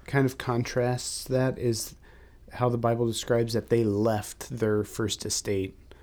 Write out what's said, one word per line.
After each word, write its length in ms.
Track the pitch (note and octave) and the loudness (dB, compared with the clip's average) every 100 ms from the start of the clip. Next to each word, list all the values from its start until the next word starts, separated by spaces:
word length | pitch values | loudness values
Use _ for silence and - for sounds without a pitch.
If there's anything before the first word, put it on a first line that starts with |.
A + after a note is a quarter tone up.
| - | -2
kind 200 | C#3 C3 | 2 2
of 120 | - | 0
contrasts 840 | - A#2+ A#2 B2+ B2 B2 - - | -2 -2 0 0 0 0 -4 -8
that 340 | - B2+ C3 - | -2 0 0 0
is 360 | A#2+ A2 - - - - - - - | -2 -2 -6 -14 -20 -20 -20 -20 -14
how 160 | - B2 | -2 0
the 100 | A#2+ | 2
Bible 280 | A#2 A#2 A#2 | 2 2 0
describes 460 | A2+ - A#2 A#2 | 0 2 2 2
that 160 | A2+ - | -2 2
they 140 | A#2 | 2
left 680 | A2 G2+ A2+ G#2+ - - - | 4 2 2 0 -4 -12 -10
their 320 | B2 A2 G#2+ | -2 2 2
first 400 | G#2 - G#2 - | 0 -4 -4 -4
estate. 540 | G#2+ - A2+ G2 F#2+ - - - | -4 -4 -2 -2 -2 -8 -20 -20